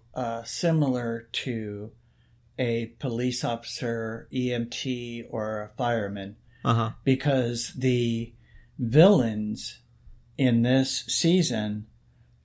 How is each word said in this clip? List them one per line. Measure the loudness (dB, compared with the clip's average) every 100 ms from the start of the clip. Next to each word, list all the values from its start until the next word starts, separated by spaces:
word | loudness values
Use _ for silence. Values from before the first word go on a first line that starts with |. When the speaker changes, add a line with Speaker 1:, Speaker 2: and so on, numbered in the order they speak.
| _
Speaker 1:
uh, | -8 -6 -6
similar | -6 -2 0 2 2 0 -2 -6 -8
to | -8 -6 -6 -6 -8 -10 -16 _ _ _ _ _ -4
a | -2 -2 -4 -6
police | -6 -2 -2 -2
officer, | -2 -4 -8 -8 -4 -4 -6 -8 -8
E | -4 -2
M | -2 -4
T, | -6 -6 -6 -6 -10 -8
or | -6 -4 -6
a | -8 -4
fireman. | 0 0 -2 -6 -8 -12 _ _ 0
Speaker 2:
Uh-huh. | 0 0 -2
Speaker 1:
Because | 0 2 2 0 0 -2 -6 -2
the | 0 2 2 -2 -4 -12 _ -20 -20 -6
villains | 4 8 8 8 4 -2 -4 -6 -8 -16 _ _ -20 -20 _ 0
in | 4 4
this | 4 4 2 -2 -4
season | 0 4 4 2 0 -2 -4 -8 _ _ _ _ _